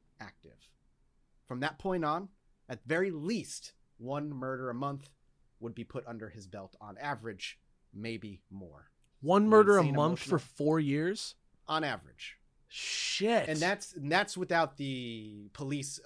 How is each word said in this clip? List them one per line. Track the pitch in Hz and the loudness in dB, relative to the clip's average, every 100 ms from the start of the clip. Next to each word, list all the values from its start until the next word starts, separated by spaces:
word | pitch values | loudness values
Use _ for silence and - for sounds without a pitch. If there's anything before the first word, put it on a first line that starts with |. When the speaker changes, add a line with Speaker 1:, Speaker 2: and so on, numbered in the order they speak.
| _ - | _ -18
Speaker 1:
active. | 104 - 80 57 _ _ _ _ _ _ _ _ - | -18 -18 -20 -20 _ _ _ _ _ _ _ _ -12
From | 123 | -4
that | 147 - | -4 -4
point | 196 180 151 | -2 0 0
on, | 160 196 _ _ _ - | -2 -4 _ _ _ -14
at | 123 - | -10 -2
very | 160 190 | 0 0
least, | 156 160 226 - - - - _ - | -2 -4 -4 -6 -12 -14 -20 _ -14
one | 120 143 147 | -8 -6 -6
murder | 139 131 131 127 | -6 -6 -6 -6
a | 120 | -6
month | 143 143 - _ _ _ _ - | -6 -8 -12 _ _ _ _ -12
would | 117 | -10
be | 110 | -10
put | 117 131 120 | -10 -10 -10
under | 117 107 | -10 -12
his | 110 95 | -14 -14
belt | 104 95 - | -14 -14 -16
on | 107 101 | -18 -10
average, | 143 127 113 95 - - _ _ _ | -6 -6 -8 -10 -12 -14 _ _ _
maybe | 98 113 113 107 98 _ | -10 -8 -8 -10 -16 _
more. | 98 90 69 - _ _ _ | -16 -16 -18 -20 _ _ _
Speaker 2:
One | 139 190 214 | 4 6 10
Speaker 1:
The | |
Speaker 2:
murder | 214 202 202 | 10 10 10
a | |
Speaker 1:
insane | 156 143 | 8 4
Speaker 2:
month | 151 175 | 4 2
for | - 160 | 0 0
Speaker 1:
emotional | - - | 0 -2
Speaker 2:
four | 147 160 | 2 4
years? | 147 143 170 214 - - _ _ - | 2 0 0 -4 -8 -14 _ _ -4
Speaker 1:
On | 156 | -2
average. | 151 107 73 - - - _ _ _ | -2 -4 -8 -18 -18 -18 _ _ _
Speaker 2:
Shit. | - - - - - 208 226 160 | -10 -6 -4 -4 0 2 2 2
Speaker 1:
And | 156 | 0
that's, | 170 202 - | 0 -2 -6
and | 175 143 | -8 0
that's | 175 202 185 | 2 2 -2
without | 180 170 156 - | 0 2 0 -2
the | 139 131 120 113 107 104 101 | -6 -6 -6 -10 -12 -16 -16
police, | - 139 143 135 - | -10 -6 -4 -6 -10